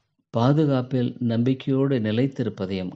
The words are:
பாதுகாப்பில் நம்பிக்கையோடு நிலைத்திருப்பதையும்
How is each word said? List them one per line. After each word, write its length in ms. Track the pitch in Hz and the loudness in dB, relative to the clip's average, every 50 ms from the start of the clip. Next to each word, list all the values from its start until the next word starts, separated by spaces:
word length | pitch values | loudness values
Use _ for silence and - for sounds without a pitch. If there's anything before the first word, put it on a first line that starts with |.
| _ _ _ _ _ _ | _ _ _ _ _ _
பாதுகாப்பில் 880 | - 113 120 135 143 156 160 143 139 127 123 123 139 127 120 123 - - | -2 2 4 4 4 4 4 2 2 0 0 -2 -2 -2 -2 -2 -2 -2
நம்பிக்கையோடு 800 | 127 113 113 117 120 131 131 131 - 143 135 131 139 139 139 120 | -2 0 0 2 2 0 0 -2 -2 -2 0 0 2 2 0 0
நிலைத்திருப்பதையும் 920 | 107 107 107 117 135 139 - - 120 107 - - 95 90 98 92 92 85 - | 0 0 0 0 0 0 -2 -2 -4 -4 -4 -6 -6 -6 -4 -6 -6 -8 -10